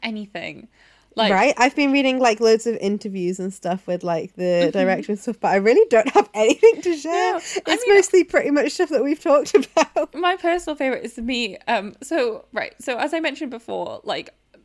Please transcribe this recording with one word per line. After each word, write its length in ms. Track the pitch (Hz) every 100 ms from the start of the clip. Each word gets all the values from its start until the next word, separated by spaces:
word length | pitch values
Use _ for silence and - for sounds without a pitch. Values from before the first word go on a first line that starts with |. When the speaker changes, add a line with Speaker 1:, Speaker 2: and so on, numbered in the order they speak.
Speaker 1:
anything. 640 | 233 214 202 170 160 147 - _ _ _ _ -
Like 160 | 220
Speaker 2:
Right? 220 | 190 220 -
I've 180 | 254
been 160 | 294 285
reading, 280 | 277 262 254
like, 180 | 247 214
loads 260 | 226 220 233
of 80 | 226
interviews 640 | 196 202 208 190 175 185
and 120 | 190
stuff 340 | 190 180 185 -
with, 160 | 180
like, 300 | 175 165 - -
the 340 | 180 175 175
Speaker 1:
Mm-hmm. 0 | 196
Speaker 2:
director 340 | 185 185 208
and 80 | 208
stuff, 200 | - 208
but 80 | 190
I 80 | 190
really 280 | 202 269 440
don't 180 | 226 240
have 200 | 320 415
<laughs> 40 |
anything 460 | 208 220 285 440 453
to 140 | 349 320
share. 360 | 302 349 359
Speaker 1:
No, 40 | 359
Speaker 2:
It's 200 | - 381 -
Speaker 1:
I 100 | 370 494
mean, 100 | 403
Speaker 2:
mostly 280 | 370 381
pretty 260 | 330 311 269
much 200 | 285 285
stuff 180 | - 359
that 120 | 285
we've 180 | 269 302
talked 340 | 349 285 302
<laughs> 220 | - 262 -
about. 380 | 294 - 311
Speaker 1:
my 220 | 269 359 370
personal 400 | 349 349 349 294
favourite 280 | 269 247
is 100 | 240
the 80 | -
me. 340 | 233 240 226 - -
Um, 280 | 233 202 -
so, 420 | - 330 247 220 -
right, 220 | - - -
so 160 | - 240
as 140 | 285
I 60 | 330
mentioned 300 | 320 277 294
before, 500 | 233 - 190 175 110
like, 260 | - 170 - - _ _